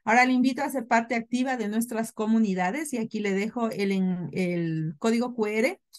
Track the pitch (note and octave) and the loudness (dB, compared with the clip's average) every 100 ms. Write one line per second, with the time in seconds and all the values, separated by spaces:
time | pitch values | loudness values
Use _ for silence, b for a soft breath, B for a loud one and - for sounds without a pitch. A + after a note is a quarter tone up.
0 | - A#3 B3+ B3+ C4 B3+ C#4 C4 A3+ A#3 | 2 4 4 4 2 0 -4 -4 0 0
1 | A#3 A#3+ A#3 B3 C4 B3+ G#3 G#3+ A#3 A3+ | 2 -4 -2 -2 -2 -2 -2 -2 -2 -4
2 | A3+ - G#3+ A3+ G#3+ F#3 F3+ C#4 D#4+ A#3+ | -6 -2 2 4 4 2 0 -2 -4 -4
3 | A3 G#3+ G#3 G3 G#3+ A#3+ A3+ G#3+ G3+ F#3+ | -4 -2 0 0 -2 -2 -4 0 0 2
4 | F#3 F3+ E3 - F3+ F3 E3 D#3+ D#3 - | 0 0 -4 -2 0 0 -2 -2 -4 -2
5 | A3+ A3+ B3 A#3+ G#3 G#3+ C4+ F#4+ _ | 0 0 0 -2 -2 2 0 -2 _